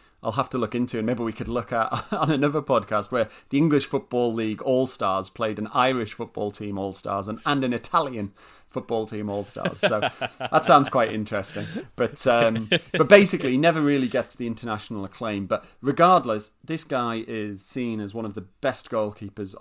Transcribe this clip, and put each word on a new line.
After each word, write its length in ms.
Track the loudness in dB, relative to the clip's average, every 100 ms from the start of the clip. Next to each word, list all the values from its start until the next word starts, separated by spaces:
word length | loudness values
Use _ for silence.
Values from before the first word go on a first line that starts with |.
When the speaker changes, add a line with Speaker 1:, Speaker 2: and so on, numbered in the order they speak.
| _ _
Speaker 1:
I'll 120 | -6
have 160 | -4 -2
to 80 | -2
look 180 | -2 -2
into, 220 | -2 -2
and 100 | -2
maybe 160 | -2
we 100 | -4
could 140 | -4 -4
look 240 | -4 -2
at 160 | -2 0 -2 -4
<laughs> 40 |
on 200 | -2 2
another 300 | 2 2 0
podcast, 500 | 2 0 2 -2 0
where 180 | -2 -2 -6 -2
the 80 | 2
English 280 | 4 4 2
Football 480 | -4 -2 0 0
League 280 | 0 -2 -2
All-Stars 680 | 2 2 2 0 -2 -2 -4
played 280 | -4 -4 -4
an 100 | -2
Irish 400 | 2 2 2 -4
football 380 | -8 -10 -6 -6
team 260 | -6 -8 -4
All-Stars 500 | -6 -6 -4 -4 -4
and, 120 | -6 -2
and 180 | 0
an 100 | 0
Italian 600 | -2 0 -2 0 -4 -8 -10 -20 -20 _
football 380 | -8 -4 -4 -4
team 240 | -6 -4
All-Stars. 500 | -6 -6 -6 -6 0
So 200 | 0 2
Speaker 2:
<laughs> 380 | -2 -4 -10 -8
Speaker 1:
that 260 | 0 2 6
sounds 240 | 6 6
quite 240 | 2 0
interesting. 520 | -2 -4 -4 -6 -8 -8 -10 -10 -4
But, 300 | -4 0 2
um, 420 | 4 4 2 0 -2 0
but 160 | 2 8
basically, 440 | 10 8 2 0
he 60 | 4
never 240 | 4 4
really 260 | 2 2 0
gets 280 | -2 -4 -6
the 100 | -8
international 600 | -6 -6 -6 -6 -10 -10
acclaim. 400 | -8 -6 -4 -2
But 180 | -4 -4 -6
regardless, 680 | -2 4 6 6 4 -4 -6 _
this 200 | -10 -8
guy 400 | -4 -4 -2 -4 -6
is 380 | -8 -8 -10 -10
seen 340 | -6 -4 -4
as 140 | -6
one 120 | -8 -8
of 80 |
the 80 | -8
best 480 | -14 _ -4 -4 -4
goalkeepers 640 | -4 -4 -6 -14 -10 -12 -6